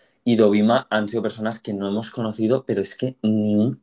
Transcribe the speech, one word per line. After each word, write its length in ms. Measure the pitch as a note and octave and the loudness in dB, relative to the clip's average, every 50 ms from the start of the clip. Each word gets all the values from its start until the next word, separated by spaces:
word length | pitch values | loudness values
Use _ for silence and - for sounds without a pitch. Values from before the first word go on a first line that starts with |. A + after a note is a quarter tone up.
| _ _ _ _ - | _ _ _ _ -2
y 120 | A#2+ A#2 | 2 4
Dovima 500 | G#2+ G#2+ G#2 G#2 G#2 G#2 A2 A#2 B2+ - - | 6 6 6 6 4 4 4 2 2 0 0
han 160 | G#2+ G#2+ G#2+ G2+ | -2 -2 -2 -2
sido 140 | A2 A2+ | -4 -4
personas 360 | G2+ G#2+ - A2 G#2+ A2+ A2+ - | -4 -4 -6 -6 -6 -6 -6 -8
que 120 | - A2+ G#2 | -8 -8 -6
no 140 | G2 G2 G2 | -6 -4 -4
hemos 220 | G2+ G#2+ A2+ - | -4 -4 -6 -8
conocido, 540 | - - A2+ A2 G#2+ A2 A2 A2 B2+ C3 - | -6 -6 -6 -6 -4 -2 0 0 0 0 -2
pero 140 | - A2 G2 | -2 -4 -4
es 120 | F#2+ - - | -4 -6 -6
que 200 | - - B2+ B2+ _ | -6 -6 -6 -4 _
ni 320 | - A2 A2 G#2+ G#2 G#2+ G#2 | 0 0 2 2 2 2 2
un 240 | G#2 G#2+ B2+ C#3 - | 2 2 0 -2 -4